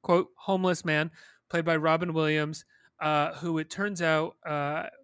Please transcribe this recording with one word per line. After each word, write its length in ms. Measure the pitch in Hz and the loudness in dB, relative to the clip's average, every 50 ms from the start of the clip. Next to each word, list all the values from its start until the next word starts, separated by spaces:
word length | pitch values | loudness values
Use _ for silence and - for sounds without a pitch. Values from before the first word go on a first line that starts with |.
quote, 260 | - - 170 180 - - _ | 0 2 4 4 2 0 _
"homeless 480 | - - - 196 185 185 185 170 - - | -8 -4 -2 0 2 2 2 0 0 0
man," 260 | 160 151 151 160 165 - - - - - _ _ - | 0 0 0 0 -2 -6 -14 -20 -20 -20 _ _ -6
played 160 | - 170 160 | -4 -2 0
by 120 | 170 165 | 2 2
Robin 360 | 156 156 160 160 165 180 175 | 2 2 2 2 2 0 0
Williams, 520 | 160 160 156 151 156 156 151 151 156 - - _ _ _ _ _ _ - | 0 0 2 2 2 0 0 -2 -6 -10 -16 _ _ _ _ _ _ -4
uh, 340 | 156 151 151 147 147 - - | -2 2 2 2 2 0 -2
who 240 | - 165 170 165 156 | -6 -4 -4 -2 -2
it 120 | 156 - | -4 -6
turns 300 | - 190 202 208 196 170 | -6 -6 -4 -4 -4 -2
out, 340 | 170 160 160 156 160 - - _ - | 0 2 2 2 0 -2 -6 _ -8
uh, 380 | 156 151 147 143 143 151 165 - - - - | -6 -4 -4 -4 -4 -4 -6 -8 -10 -12 -18